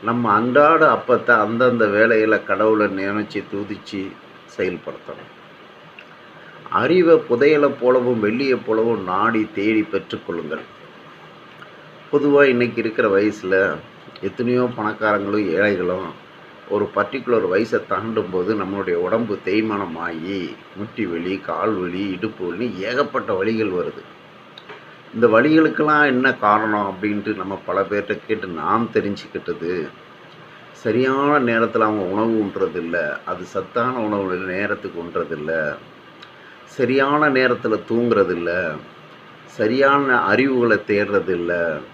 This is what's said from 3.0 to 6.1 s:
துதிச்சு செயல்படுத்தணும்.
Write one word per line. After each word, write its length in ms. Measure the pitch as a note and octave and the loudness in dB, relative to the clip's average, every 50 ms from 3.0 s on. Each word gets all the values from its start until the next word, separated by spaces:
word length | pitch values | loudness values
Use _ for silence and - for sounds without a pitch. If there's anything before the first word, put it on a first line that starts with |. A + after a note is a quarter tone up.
| F#2+ G2 G2+ G#2+ G#2 G2+ - G#2 G2 - - | -4 -4 -4 -4 -6 -4 -6 -8 -8 -6 -8
துதிச்சு 540 | G2+ G#2 G2+ G#2 G2 - - - G2 F#2+ G2 F2+ - - - - - - - - - | -8 -8 -8 -10 -12 -12 -10 -10 -8 -8 -8 -12 -16 -20 -20 -20 -20 -20 -20 -6 -4
செயல்படுத்தணும். 720 | G2+ F2+ F2+ D#2+ - - - - - - - - - - - - - - - - - - - - - - - - - - | -4 -4 -4 -6 -10 -12 -12 -12 -12 -16 -16 -16 -16 -20 -20 -20 -20 -20 -20 -20 -20 -20 -20 -20 -20 -20 -20 -20 -20 -20